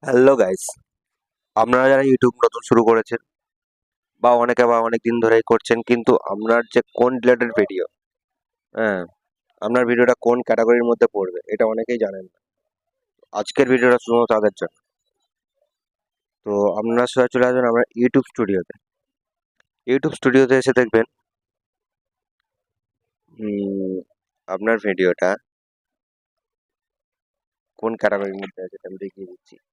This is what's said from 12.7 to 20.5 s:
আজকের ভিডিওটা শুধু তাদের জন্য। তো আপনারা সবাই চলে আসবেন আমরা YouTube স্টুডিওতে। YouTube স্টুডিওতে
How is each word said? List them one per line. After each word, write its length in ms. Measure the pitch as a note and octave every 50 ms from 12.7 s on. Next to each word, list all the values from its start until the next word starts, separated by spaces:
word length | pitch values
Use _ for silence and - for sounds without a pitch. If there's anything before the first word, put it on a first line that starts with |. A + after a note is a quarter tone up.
| _ _ _ _ _ _ _ _ _ _ _ _ -
আজকের 340 | G#2 G#2+ - - - C#3 B2+ B2+
ভিডিওটা 260 | B2+ A#2+ B2+ B2 A#2+ -
শুধু 180 | - A#2 A#2+ A#2+ A2 A2+
তাদের 220 | A2 G#2+ G#2+ G2+ -
জন্য। 160 | F#2+ E2+ _ _ _ _ _ _ _ _ _ _ _ _ _ _ _ _ _ _ _ _ _ _ _ _ _ _ _ _ _ _ _ _ _ _ _
তো 80 | G#2+ G#2 G2+ G2+ G#2 F2 G#2
আপনারা 260 | G#2+ A#2 A#2 A#2+ B2 B2 -
সবাই 160 | C3 B2 B2 -
চলে 120 | B2+ B2 B2
আসবেন 180 | B2+ B2+ B2+ A#2+
আমরা 140 | A2+ A#2 A#2+ - _ A2+ A#2+
YouTube 240 | B2 - C#3 B2+ -
স্টুডিওতে। 440 | _ - A#2+ F#2+ G2+ F#2 F2 _ - _ _ _ _ _ _ _ _ _ _ _ _ _ _ _ _ _ _ _ _ _ _
YouTube 280 | - B2 C#3 - D#3 C3+ -
স্টুডিওতে 360 | - C3+ B2 C3 C3+ B2